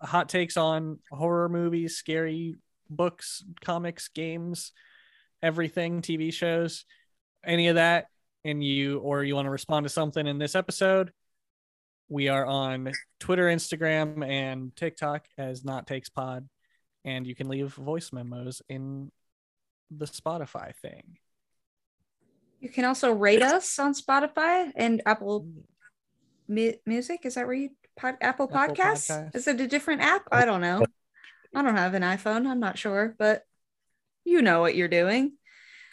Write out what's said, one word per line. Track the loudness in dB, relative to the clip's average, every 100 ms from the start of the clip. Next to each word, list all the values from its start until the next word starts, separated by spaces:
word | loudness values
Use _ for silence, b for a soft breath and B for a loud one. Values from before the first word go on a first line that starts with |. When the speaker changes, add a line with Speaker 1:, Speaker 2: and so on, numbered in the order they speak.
Speaker 1:
hot | -2 0 2
takes | 0 0 0
on | 2 0 -4 -10 -12
horror | -4 0 2 0
movies, | 0 0 0 -4 -6
scary | -4 -2 -2 -4 -6 -10 _ _ -12
books, | -4 -4 -4 -14 -14 -14 -14
comics, | -6 -4 -4 -10 -12
games, | -8 -8 -6 -8 -10 -12 _ b b b b b -4
everything, | -2 0 -2 -2 -4 -4
T | -4 -2
V | -2
shows, | -2 -2 0 -2 -6 -16 b b _ _ _
any | 0 4 6
of | 6
that, | 6 4 0 _ _ _
and | -6 -2
you, | 0 0 0 -2
or | -2 0
you | 0 0
wanna | -2
respond | -4 0 0
to | 0
something | -2 -2 -2 -2
in | -2
this | -2 -2
episode, | -2 0 4 4 2 _ _ _ _ _ _ _ _ _ -8
we | -2 2
are | 2
on | 2 0 -2 -4 -6 -10 -12 -10
Twitter, | 0 4 4
Instagram, | 2 -2 -2 0 2 0 -4 -4
and | -2 -4 -6 -10
TikTok | -6 -8 -4 -6 -6 _ -10
as | -10 -8
Not | -8 -8 -6
Takes | -10 -8
Pod, | -8 -8 -8 -14 _ _ _ _ _
and | -10 -8 -8
you | -8
can | -6
leave | -6 -6
voice | -8 -8 -6 -8
memos | -12 -12 -10 -12 -12 -12
in | -12 -10 -12 -14 _ _ _ _ _ _ _ -18
the | -12 -12
Spotify | -8 -8 -6 -8 -12 -14
thing. | -16 -18 -18 -20 -20 _ _ _ _ _ _ _ _ _ _ _ _ _ _
Speaker 2:
You | -10
can | -2
also | 0 2 2
rate | 4 6 6
us | 6 4 0 -2
on | 0
Spotify | -2 2 2 2 0 2 2 0 0
and | 0 2 2
Apple | 0 0 -4
Speaker 1:
Mm. | -6 -18 -20 _ -20 _ _ _ _ _ -4
Speaker 2:
Mu-, | 0 0 0
Music. | -2 -2 -2 -6
Is | -6 -4
that | -4
where |
you | -4 -4 -10 _ -6
pod-, | -6 0
Apple | 0 0 0
Speaker 1:
Apple | 2 2
Speaker 2:
Podcasts? | 2 2 2 -2
Speaker 1:
Podcasts. | -4 -4 -4
Speaker 2:
Is | -2
it | 0
a | 0
different | -2 0 2
app? | 2 2 2
I | 4
don't | 4 4
know. | 2 2 2 _ _ b b b b
I | -2
don't | 2 2
have | 2
an | 0
iPhone. | 0 0 -2 0 0
I'm | 0
not | -2 -4
sure, | -2 0 -2 2
but | 2 2 _ _ _ _ _ _ _ _
you | 4 6
know | 6 6
what | 4 2
you're | 2
doing, | 4 4 4 0 -2 B B B B B